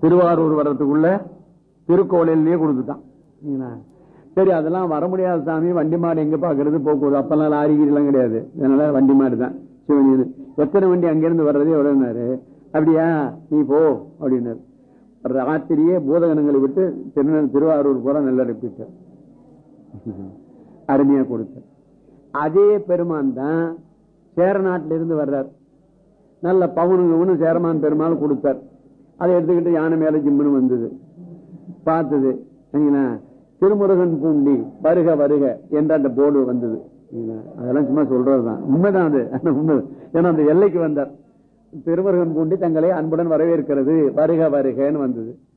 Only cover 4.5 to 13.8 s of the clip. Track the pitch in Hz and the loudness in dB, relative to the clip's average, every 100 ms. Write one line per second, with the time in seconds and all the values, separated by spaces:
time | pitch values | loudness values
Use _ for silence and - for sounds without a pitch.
4.5 | 170 156 180 185 151 175 185 185 175 143 | 2 -2 -4 -4 -4 -4 -2 -2 -2 -4
5.5 | 160 170 175 156 170 170 160 151 156 170 | -2 -2 0 -2 -2 -2 -2 -2 -2 -2
6.5 | 143 147 156 143 151 139 139 135 151 156 | -2 0 -2 0 0 0 0 0 0 0
7.5 | 147 147 147 147 147 147 139 123 113 - | 0 0 2 2 2 2 2 2 -2 -6
8.5 | - 135 135 151 139 135 135 135 113 123 | -4 0 2 2 2 4 4 4 0 -4
9.5 | - - - - 147 135 131 127 - - | -6 -18 -20 0 4 4 4 0 -6 -16
10.5 | - 147 202 190 180 170 156 160 165 151 | -4 0 2 2 2 2 2 2 2 2
11.5 | 143 147 160 143 139 127 113 120 131 - | 2 2 2 2 2 0 -2 -4 -6 -8
12.5 | - _ 156 156 160 165 160 135 - - | -20 _ -2 2 2 2 0 -4 -8 -4
13.5 | 151 135 143 | -2 2 4